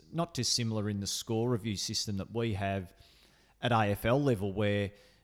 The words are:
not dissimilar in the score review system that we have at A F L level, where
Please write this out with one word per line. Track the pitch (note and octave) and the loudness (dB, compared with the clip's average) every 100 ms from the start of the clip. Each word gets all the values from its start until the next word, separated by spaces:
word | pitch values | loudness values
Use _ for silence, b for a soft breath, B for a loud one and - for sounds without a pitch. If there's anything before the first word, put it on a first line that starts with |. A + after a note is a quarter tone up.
| - | -8
not | D#3+ E3 | -4 -4
dissimilar | - A2+ - A#2 A2 G#2 | -2 0 0 0 0 -2
in | G2+ | -2
the | G2 | -2
score | - - A2 A#2+ | -4 -2 0 2
review | A#2+ A2+ G2 | 0 0 -2
system | - G#2+ - G2 | -2 -4 -2 -4
that | F#2 | -4
we | A2 A#2 | -2 -2
have | G2 G2 G2 F2 b b b b b b _ | 0 0 -2 -4 b b b b b b _
at | A#2+ | 2
A | A#2 G#2 | 4 4
F | G2+ A2+ | 2 2
L | C3 | 4
level, | C#3+ G#2+ G2+ | 4 2 0
where | F#2+ G#2 G2+ G2+ B B B | 0 0 2 -2 B B B